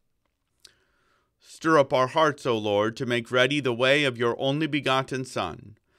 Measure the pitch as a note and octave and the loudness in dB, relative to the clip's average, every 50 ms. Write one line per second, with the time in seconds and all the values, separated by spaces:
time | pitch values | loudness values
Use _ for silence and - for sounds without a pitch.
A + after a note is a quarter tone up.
0 | _ _ _ _ _ _ _ _ _ _ _ _ - - _ _ _ _ _ _ | _ _ _ _ _ _ _ _ _ _ _ _ -20 -20 _ _ _ _ _ _
1 | _ _ _ _ _ _ _ _ _ - - - - D#3+ D#3+ D3+ C#3 C3+ C#3+ B2+ | _ _ _ _ _ _ _ _ _ -20 -14 -4 -2 0 2 2 2 2 2 0
2 | B2+ B2+ B2 D#3+ D#3+ D#3 C3+ - - C#3 A#2 A2 G#2 G#2+ G2+ G2+ G#2 A2 A2+ - | 0 0 2 2 2 2 0 -2 -2 -2 -2 0 0 0 2 2 2 0 -2 -4
3 | C#3 A#2 B2+ A#2+ A2+ G#2+ A#2+ B2+ B2+ C3+ D3 D3 B2 B2+ A#2+ A2+ B2+ C3 C#3 D3+ | -4 -2 -2 -2 -2 0 2 2 2 2 2 0 -2 -2 0 2 2 4 4 4
4 | D3 C3+ A#2+ A2+ A#2+ A#2 A2+ - C3+ C3+ C#3 D3+ D#3+ D3+ D3 D3 C3 C#3 C3 C3+ | 2 0 0 0 0 0 0 0 0 -2 0 -2 -2 -2 -2 -2 0 0 0 0
5 | C3+ - C#3 C3 C3 - - A#2+ G2 E2+ - - - G#2 G#2+ - _ _ _ | 0 -2 -6 -8 -8 -6 -6 -6 -6 -6 -8 -10 -16 -20 -20 -20 _ _ _